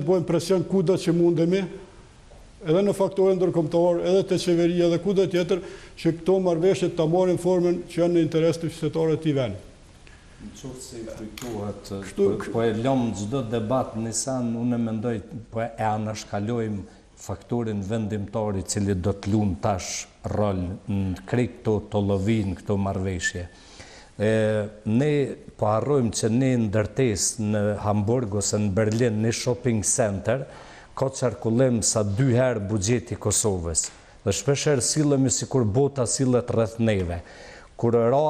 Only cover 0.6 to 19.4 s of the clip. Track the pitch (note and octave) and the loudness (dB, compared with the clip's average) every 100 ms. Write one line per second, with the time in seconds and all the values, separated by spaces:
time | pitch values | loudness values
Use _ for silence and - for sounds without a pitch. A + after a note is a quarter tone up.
0.6 | D#3 F#3+ E3 F#3 - E3+ E3+ D#3+ E3+ F#3+ | 2 2 2 2 2 4 4 4 2 2
1.6 | F3+ - - - - - - - - - | -2 -8 -18 -20 -20 -20 -20 -20 -20 -8
2.6 | E3+ E3 G3+ F#3 F#3+ F#3+ F#3+ F#3+ F3+ E3 | 0 2 2 2 0 2 2 4 2 2
3.6 | D3+ E3+ F3 F3 E3+ F#3+ F#3+ F3 F3 E3+ | 2 4 4 2 2 2 2 0 2 4
4.6 | E3+ F3 E3+ E3+ F3 G3 F#3+ F3 F3+ F#3 | 4 4 2 2 2 2 2 0 0 -2
5.6 | - - - - E3 E3 - F#3+ F3+ E3 | -4 -14 -18 -4 -2 0 2 2 2 2
6.6 | F#3 F#3+ F3+ F3 D#3+ F3 F#3 E3+ F3 F#3 | 4 2 0 0 2 4 2 2 2 2
7.6 | F3 E3+ - - E3+ F3 D#3+ E3 E3 E3 | 2 0 -2 0 2 4 2 2 2 2
8.6 | D#3+ - D#3 D#3+ D#3+ D#3 D#3+ C#3 B2 F#2+ | -4 -4 -4 0 0 0 0 0 0 -4
9.6 | - - - - - - - - A2 - | -12 -20 -20 -20 -20 -20 -20 -18 -18 -14
10.6 | C3 B2+ - A#2+ A2 A2 G#2+ - B2 G#2+ | -14 -14 -14 -14 -12 -12 -14 -12 -10 -8
11.6 | G2+ G2 - G2 F#2+ - G3 A2 - A#2 | -8 -10 -10 -10 -6 0 2 2 -2 0
12.6 | A#2 G#2+ B2+ C3+ A#2 G2 G#2 C#3 A#2 A#2 | 0 0 0 2 0 -2 -4 -4 -2 -4
13.6 | G#2+ B2+ A#2 A2+ A2+ G#2+ - C3 A#2 A#2 | 0 -2 -2 -4 -6 -4 -4 -4 -2 -2
14.6 | A#2+ A#2+ A#2 A2 A#2+ A2+ - A#2 - A2+ | -2 0 -2 -2 -2 -4 -6 -14 -10 -6
15.6 | A#2 - A2 G#2+ G#2+ G#2+ - G#2 G#2 A#2+ | -6 -2 -2 -2 -4 -6 -8 -6 -2 -2
16.6 | A2 G2+ F2 - - - - G2 - A#2+ | -2 -6 -10 -18 -20 -16 -12 -12 -4 -4
17.6 | A2 G#2 F#2+ A2+ G#2+ G#2+ G2 A#2 G#2+ F#2+ | -2 -4 -2 -2 -2 -4 -4 -4 -2 -2
18.6 | F2+ G#2 G2+ F#2+ G2+ F#2+ - G#2+ | -4 -2 0 0 0 -2 0 2